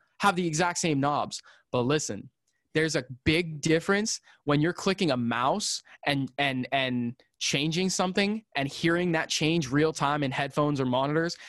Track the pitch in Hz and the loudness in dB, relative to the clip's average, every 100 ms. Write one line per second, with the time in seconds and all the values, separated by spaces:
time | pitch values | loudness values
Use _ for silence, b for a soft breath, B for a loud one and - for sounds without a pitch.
0 | _ - 202 180 175 151 175 170 170 143 | _ 0 2 2 0 0 0 0 0 2
1 | 139 139 101 - b b _ 127 123 151 | 0 0 -2 -8 b b _ 0 2 0
2 | - 101 - _ _ _ _ 156 160 147 | -2 -8 -12 _ _ _ _ 0 0 -2
3 | - 127 - 156 170 151 156 160 180 202 | -4 -4 0 2 0 -2 2 2 2 0
4 | 220 - b b - 147 160 175 196 190 | 0 -6 b b 0 2 2 0 -2 0
5 | 175 127 117 117 131 190 - - B B | 0 0 0 0 0 0 -4 -6 B B
6 | - 139 131 - 143 131 127 139 131 123 | -2 -2 -2 -2 -2 -2 -2 -2 0 -2
7 | 120 - b - - 143 156 160 190 185 | -4 -6 b -8 -2 0 0 0 0 0
8 | 185 190 202 220 - 139 139 - 165 170 | 0 0 0 -2 -6 -6 -6 -2 0 2
9 | 180 160 - - 156 170 127 143 156 160 | 2 0 -2 0 2 0 2 2 2 2
10 | 143 147 139 131 143 151 147 143 131 123 | 0 0 -2 -2 -2 0 0 0 0 0
11 | 143 151 170 - | 2 0 -2 -6